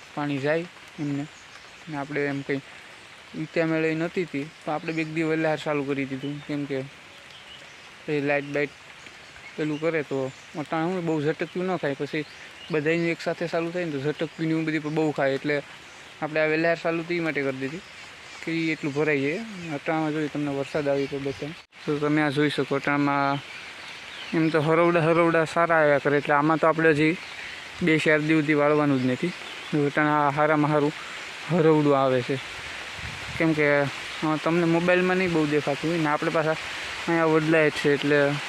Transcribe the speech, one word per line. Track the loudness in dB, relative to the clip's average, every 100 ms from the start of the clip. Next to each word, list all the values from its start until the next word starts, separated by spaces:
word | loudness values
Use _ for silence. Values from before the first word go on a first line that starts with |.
| -12
પાણી | -6 -4 0
જાય | 0 0 -2 -14 -16 -8
એમને | -4 -4 -6 -12 -20 -20 -20 -18 -10
ને | -8
આપણે | -6 -4
એમ | -2 -4
કંઈ | -4 -6 -6 -18 -20 -20 -20 -20 -14 -10
ઈત્યા | -4 -2 0
મેળે | 2 0
નહોતી | 0 -2 -4
તી, | -4 -4
તો | -8 -10 -6
આપણે | -6 -4
બે | -4
દી | -4 -2
વહેલા | 0 0 0 0
ચાલુ | -2 -2
કરી | -2 -4
દીધું. | -4 -6 -8 -8 -6
કેમ | -6
કે | -4 -6 -8 -14 -20 -20 -20 -20 -20 -20 -20 -20 -20 -12 -4
એ | 0
લાઇટ | 2 0
બાઇટ | 0 -2 -2 -6 -20 -20 -20 -20 -20 -20 -12 -6
પેલું | -4 -2
કરે | -2 -2
તો | -2 -4 -4 -8 -12 -10
અટાણે | -4 -2
હું | 0 -2 -2
બહુ | 0
ઝટક્યું | 0 -2 -4 -4 -2
ન | -2
થાય. | -2 -4
પછી | -4 -6 -8 -12 -18 -16 -4
બધાયનું | -2 2 2 0
એક | -2
સાથે | -4 -4 -2
ચાલુ | -2 -2
થાય | -4
ને | -4
તો | -4
ઝટકીને | -4 -4 -6 -2 0
એવું | 0
બધી | 0 -2
પણ | -2
બહુ | 0 0
ખાય. | 2 0
એટલે | 0 0 -2 -4 -14 -20 -20 -20 -8
આપણે | -4 0
આ | 2
વહેલા | 2 2
ચાલુ | 2 0 -2
તો | -2
ઈ | -2
માટે | -2 -2
કરી | -2 -2
દીધી | -6 -8 -14 -18 -18 -18 -18 -12
કે | -6
ઈ | -2 -2
એટલું | -2 -2
ભરાઈ | 0 0 2
જાય. | 0 -2 -6 -10 -8
અટાણામાં | -6 -2 -2 0
જોઈએ | -2 -2
તમને | -2 -2
વરસાદ | -4 -2 -2 0
આવી | 0 -2
તો | -4
બચે. | -6 -6 -8 -10 -18 -10 -4
તો | 0
તમે | 2 2
આ | 2
જોઈ | 2 2
શકો, | 0 -2 -2
અટાણામાં | 0 2 2 2 0 -2 -6 -14 -16 -16 -16 -16 -16 -14 -4 0
એમ | 2
તો | 2
હરવડા | 4 4 4 4
હરવડા | 4 4 4 4
સારા | 2 2 4 6
આવ્યા | 6 4
કરે. | 4 2
એટલે | 4
આમાં | 4 4 4
તો | 4
આપણે | 6 4
હજી | 6 4 0 -6 -14 -14 -14 -14 -2
બે | 2 4
ચાર | 4 4
દિવસથી | 4 4 4
વાળવાનું | 4 4 4 4 2
જ | 2
નથી. | 0 -4 -6 -12 -14 -4 0 2
અટાણા | 2 2 4 2
આ |
હારામાં | 4 4 4 4
હારું | 2 2 -2 -10 -12 -12 -10 -2
હરવડું | 4 6 6 4 4
આવે | 4 2
છે. | 0 -4 -6 -12 -12 -12 -12 -10 -10 -10 -8 0
કેમ | 2
કે, | 2 4 4
અ, | 2 -4 -10 -4 -2 0
તમને | 0 2
મોબાઈલમાં | 4 2 4 2 2 2
નહીં | 0
બહુ | 0 2
દેખાતું | 0 0 -2 -2
હોય | 0
ને | 0
આપણે | 0 0
પાછા | 0 0
અહીંયા | -2 -6 -10 -10 -6 0 2
વડલાય | 4 4 4 4 4
જ |
છે | 2 2
એટલે | 2 4 4 4 0